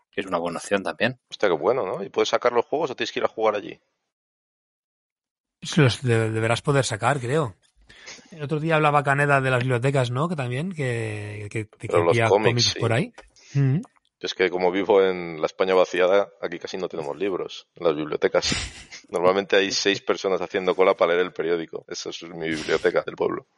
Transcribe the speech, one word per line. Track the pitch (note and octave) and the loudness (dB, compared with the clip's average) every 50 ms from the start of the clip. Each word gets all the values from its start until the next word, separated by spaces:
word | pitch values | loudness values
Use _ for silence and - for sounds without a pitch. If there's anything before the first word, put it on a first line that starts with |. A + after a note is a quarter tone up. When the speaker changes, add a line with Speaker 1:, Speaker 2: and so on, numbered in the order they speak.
| _ _ | _ _
Speaker 1:
que | _ G2+ | _ -8
es | F#2+ | -6
una | F#2+ F2+ | -4 -4
buena | E2+ E2+ F2 E2 E2 | -4 -4 -4 -6 -8
opción | - - G2+ G2 F2+ | -4 -2 -2 -2 -2
también. | E2 D#2+ - G2+ A#2+ B2+ - _ _ | -6 -2 -2 -2 -2 -2 -6 _ _
Speaker 2:
Hostia, | - - - G2 | -6 -2 0 0
qué | E2 | 0
bueno, | D2 D2+ G2+ B2+ C3+ G2+ | 2 2 0 0 0 -2
¿no? | F#2 B2 E3+ G3 | -4 -6 -6 -8
¿Y | - | -6
puedes | - A2+ G#2+ - | -2 -2 0 0
sacar | - A2+ - A#2+ A#2+ | 0 0 0 2 0
los | A#2+ - | 0 0
juegos | - C3+ D3 E3+ C3 | 0 -4 -4 -4 -4
o | A#2+ | -4
tienes | - A#2 - | -6 -6 -6
que | - B2 | -2 -4
ir | A2+ | -4
a | - | -4
jugar | - A2 A2 A2 G#2 | -2 0 0 0 0
allí? | G#2 - - - - _ _ _ _ _ _ _ _ _ _ _ _ _ _ _ _ _ _ _ _ _ _ _ _ _ _ _ _ _ _ _ _ _ _ _ _ | -2 -6 -10 -14 -16 _ _ _ _ _ _ _ _ _ _ _ _ _ _ _ _ _ _ _ _ _ _ _ _ _ _ _ _ _ _ _ _ _ _ _ _
Speaker 3:
Se | - - - - | -12 -2 4 4
los | C#3 A#2+ - - C3 | 4 4 4 0 0
de-, | B2 A#2 A2+ A2+ A2 | 0 2 2 2 0
deberás | A2 A2 A2+ A2 F#2+ - | -2 -2 0 0 0 0
poder | - D3+ C#3 C#3 A#2+ | 0 0 0 2 0
sacar, | - A2+ G2+ A#2 B2 C#3+ C#3+ | 0 -4 0 0 0 0 0
creo. | A#2+ A#2+ C#3+ D#3+ D3 G#2+ - _ _ _ _ _ _ _ - - - - - - - - | -2 -2 -2 -2 -2 -4 -8 _ _ _ _ _ _ _ -20 -20 -20 -20 -20 -20 -20 -20
El | F#3+ D#3+ D3 | -14 -12 -8
otro | C3+ D#3 D3+ | -6 -4 -4
día | D3+ E3 D#3+ | 0 0 2
hablaba | D3+ D#3 D3 C#3+ D3 C#3 | 4 4 4 4 4 4
Caneda | C#3+ C#3 C#3+ D3 D3 C#3 C3+ | 4 2 2 4 4 4 4
de | C3 C3 | 4 2
las | C3 B2 | 2 2
bibliotecas, | A#2+ C3 B2+ A#2 A#2+ C#3 C#3+ C#3 B2 A#2+ | 2 0 0 2 2 2 2 2 0 0
¿no? | B2 C3 D#3+ F3 | 0 -2 -2 -2
Que | F3+ | -2
también, | D3 B2+ B2 B2 C3 E3 G3 F3 | -4 -4 -6 -6 -6 -6 -6 -6
que, | D#3 C3+ B2+ A#2 A#2 A2+ A2 G#2 G#2+ G#2 G#2 G#2 G#2+ G#2 G2+ | -6 -4 -4 -4 -4 -4 -6 -8 -8 -10 -10 -10 -12 -12 -8
que, | - A2+ G#2+ | -6 -8 -8
que | - - _ - | -8 -12 _ -6
Speaker 2:
Pero | - - F2 E2+ | 0 2 2 4
los | E2+ | 4
Speaker 3:
había | - A#2 A2+ A2 | 4 4 4 4
Speaker 2:
cómics, | G2 G#2 G#2+ G2+ | 4 4 4 2
Speaker 3:
cómics | A#2 A#2+ - - - | 2 2 0 0 0
Speaker 2:
sí. | - | -2
Speaker 3:
por | A#2 A2+ A2 | 0 0 0
ahí. | B2 G3+ B3 - - - _ _ _ _ - - | 0 -2 -4 -8 -18 -20 _ _ _ _ -4 0
Mm. | C#3 C#3 C3 C3 F3+ B3+ - _ _ _ _ _ _ | 0 2 2 2 0 -4 -8 _ _ _ _ _ _
Speaker 2:
Es | - F2+ - | -10 -10 0
que | - F#2 F2 | 0 0 0
como | F2 F2+ F2+ F2 | 2 2 0 2
vivo | F2+ G2+ G2 E2+ G#2 G2 F#2+ | 2 0 2 4 6 6 6
en | F#2+ F#2 F2+ F2 E2+ D#2+ D#2+ | 4 0 -2 -6 -8 -6 -4
la | D#2+ | -6
España | D#2+ - - F#2+ F#2 F#2+ | -6 -2 -2 0 2 4
vaciada, | F#2 F2 - - F2 F2+ F2+ G2 G2+ G2 G2 - _ | 4 4 2 2 2 4 4 4 4 2 0 -6 _
aquí | G2+ F2 E2+ | -10 -8 -8
casi | E2 - - - | -10 -10 -10 -8
no | F#2 F2+ | -8 -8
tenemos | E2 - E2 D2+ C#2+ C#2+ | -6 -6 -8 -8 -8 -6
libros | D2+ F#2+ G2+ F2+ D#2 D#2 - - - - _ _ | -4 -4 -4 -4 -4 -6 -8 -12 -16 -20 _ _
en | - E2+ | 0 0
las | E2+ D2+ | 0 0
bibliotecas. | D2+ D2+ D2 D2 - - F#2 - F2 - - - | 0 -4 -4 -2 0 0 2 2 2 0 0 -4
Speaker 3:
<laughs> | - - - - - - - - - - _ | -4 -6 -10 -14 -18 -20 -20 -20 -20 -12 _
Speaker 2:
Normalmente | G2+ F2 F2 F2+ F#2+ G2 G2 - G#2+ | -4 2 2 4 4 2 2 2 2
hay | G2 G2 G2 | 2 2 2
seis | F#2 - - G2+ G2 F#2+ | -2 0 0 0 0 0
personas | - - G2 E2+ - G2 F#2 E2+ | 0 -2 -2 -2 0 -2 -2 -2
haciendo | F2+ - - G2 F#2 F#2 E2+ | -2 -4 -4 0 0 0 2
cola | F2 F#2+ G2 F#2+ | 4 4 4 4
para | - F#2 E2+ E2+ | 4 2 2 4
leer | F2+ F#2 | 2 0
el | F2+ - | -2 -4
periódico. | - D#2+ E2 F2 E2 D#2+ - - - - - | -4 -2 0 0 -2 -2 -6 -10 -14 -12 -12
Esa | F2 - - F2 | -14 -12 -10 -12
es | E2 - E2 | -12 -12 -14
mi | E2 F2 E2+ D#2+ | -14 -10 -6 -4
biblioteca | E2 D#2+ D#2 D#2 D#2+ D#2+ D#2+ - F2+ E2+ D#2 - | -4 -4 -4 -2 -2 -2 2 2 2 2 2 -2
del | - - | -2 -4
pueblo. | - F2 F2 - - - _ _ | -2 -2 -2 -2 -4 -8 _ _